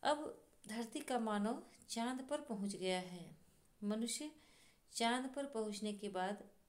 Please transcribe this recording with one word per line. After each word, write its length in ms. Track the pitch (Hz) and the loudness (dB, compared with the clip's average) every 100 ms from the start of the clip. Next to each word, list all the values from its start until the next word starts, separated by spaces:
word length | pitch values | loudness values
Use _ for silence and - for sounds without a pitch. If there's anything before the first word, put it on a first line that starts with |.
अब 440 | - 294 302 - - - 202 | 4 2 0 -8 -16 -20 -8
धरती 320 | 220 226 302 | -4 -2 -4
का 200 | - 247 | 0 2
मानव 440 | 220 208 208 262 - - - | 4 4 2 0 -6 -20 -6
चांद 380 | 226 233 254 269 | -2 0 0 -2
पर 120 | 294 | -4
पहुंच 340 | 285 202 196 196 | -2 -2 -2 0
गया 240 | 185 185 | 2 2
है। 380 | 180 175 170 - - - - - | 0 -8 -12 -14 -20 -20 -20 -6
मनुष्य 480 | 202 214 233 - 302 311 - - - - _ | -2 0 0 -2 -4 -10 -20 -20 -20 -20 _
चांद 400 | - 233 247 262 285 | 2 4 4 0 -2
पर 100 | 277 | -2
पहुंचने 480 | 226 214 202 214 | -2 -2 -2 -2
के 160 | 208 202 | -2 -2
बाद 400 | 185 185 208 - - | 0 0 0 -8 -20